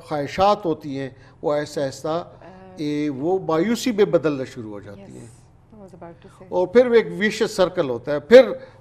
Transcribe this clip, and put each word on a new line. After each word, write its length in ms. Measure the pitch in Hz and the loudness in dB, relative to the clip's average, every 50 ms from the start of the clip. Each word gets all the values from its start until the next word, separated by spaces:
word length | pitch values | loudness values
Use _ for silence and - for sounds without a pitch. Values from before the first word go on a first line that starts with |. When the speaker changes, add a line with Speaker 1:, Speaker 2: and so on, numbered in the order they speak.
| - - | -8 -8
Speaker 1:
ख्वाहिशात 560 | 160 147 143 139 - 185 190 202 208 202 - | -6 -6 -6 -6 -2 2 2 2 2 2 0
होती 320 | 165 151 156 - 147 135 | -4 -4 -4 -6 -10 -8
हैं, 200 | 139 139 127 - - - - - - - | -8 -8 -10 -12 -18 -20 -20 -18 -6 -4
वो 120 | 156 147 | -2 -2
ऐसा 240 | 147 147 139 - 160 | -2 -4 -6 -6 -6
ऐसा, 380 | 139 135 - - - 156 160 170 | -6 -6 -6 -8 -6 -6 -6 -6
Speaker 2:
अ, 640 | 175 - - - - 170 185 185 190 190 185 185 | -8 -10 -18 -20 -20 -20 -20 -20 -20 -20 -12 -8
Speaker 1:
ए, 280 | 151 147 147 147 151 151 | -6 -4 -4 -4 -4 -4
वो 320 | 135 127 147 175 185 190 | -4 -4 -2 -2 -2 -2
मायूसी 520 | - 160 160 160 175 220 240 226 - 254 | -2 -2 0 0 0 0 -2 -2 -2 -2
में 180 | 214 202 202 170 | 0 2 2 2
बदलना 340 | 165 160 139 156 143 131 127 | 2 0 0 0 -2 -2 -6
शुरू 260 | 120 - 127 110 107 | -10 -10 -14 -12 -12
हो 100 | 101 101 | -14 -14
जाती 220 | 95 104 101 98 | -14 -16 -20 -20
Speaker 2:
यस, 60 | 98 139 | -20 -20
Speaker 1:
हैं। 240 | 127 123 120 113 | -18 -18 -20 -20
Speaker 2:
I 580 | - - - - _ - _ _ 220 214 196 185 | -20 -20 -20 -20 _ -20 _ _ -20 -20 -20 -20
was 120 | 190 165 | -20 -20
about 240 | 175 170 165 - - | -20 -20 -20 -20 -20
to 160 | 190 - - | -20 -20 -20
say। 100 | 185 180 | -14 -4
Speaker 1:
और 140 | 175 180 185 | -2 -2 -2
फिर 220 | 180 180 240 254 240 | 4 4 4 4 6
वो 60 | 233 | 4
एक 120 | 220 185 | 4 2
विशियस 500 | 170 170 175 208 214 - - 226 - - | 2 -2 -2 -2 -2 -2 -2 -4 -4 0
सर्कल 320 | - 180 165 - 185 151 131 | 0 0 0 0 -2 -4 -4
होता 240 | 120 117 120 147 | -4 -6 -6 -6
है, 80 | 147 143 | -6 -6
फिर 460 | 147 - 226 262 240 202 175 - - - - - | 4 10 10 10 10 8 0 -10 -12 -18 -20 -20